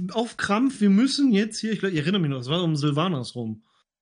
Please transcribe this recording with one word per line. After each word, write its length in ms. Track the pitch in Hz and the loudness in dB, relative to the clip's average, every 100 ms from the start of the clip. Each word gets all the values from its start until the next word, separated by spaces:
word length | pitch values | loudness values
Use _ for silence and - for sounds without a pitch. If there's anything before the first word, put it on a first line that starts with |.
| 180 | -4
auf 240 | 220 240 - | -4 -4 -4
Krampf, 460 | - 208 269 - | -2 2 2 2
wir 80 | 202 | 4
müssen 420 | 196 269 269 277 | 6 4 2 4
jetzt 280 | 196 220 - | 4 0 -4
hier", 120 | 220 | -4
ich 80 | 214 | -2
glaub, 140 | 196 | -2
ich 60 | 160 | -2
erinnere 200 | 143 202 | 0 0
mich 100 | 151 | 0
noch, 80 | 131 | -4
das 100 | 120 | -4
war 120 | 170 | -2
um 120 | 170 151 | 0 0
Sylvanas 600 | 147 143 185 143 113 123 | 0 0 -2 -2 -6 -8
rum. 280 | 113 110 _ _ _ _ | -8 -10 _ _ _ _